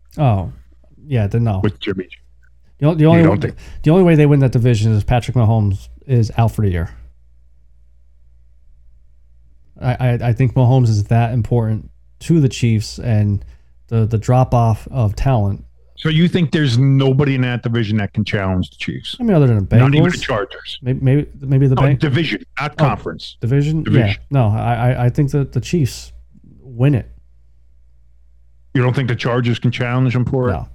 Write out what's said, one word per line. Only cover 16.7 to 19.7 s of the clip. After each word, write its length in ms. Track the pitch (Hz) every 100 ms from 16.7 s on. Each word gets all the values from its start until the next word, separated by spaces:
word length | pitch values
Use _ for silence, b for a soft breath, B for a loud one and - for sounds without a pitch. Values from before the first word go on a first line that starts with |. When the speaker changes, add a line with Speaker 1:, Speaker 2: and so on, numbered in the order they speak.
| 117
Speaker 2:
nobody 560 | 139 135 135 131 143
in 60 | 135
that 200 | 127 120
division 340 | 117 117 104 110
that 140 | 101
can 120 | -
challenge 460 | 101 104 95 92 87
the 60 | -
Chiefs? 400 | - - - -
Speaker 1:
I 20 |
mean, 120 | 240
other 120 | 170 131
than 200 | 107
the 100 | 95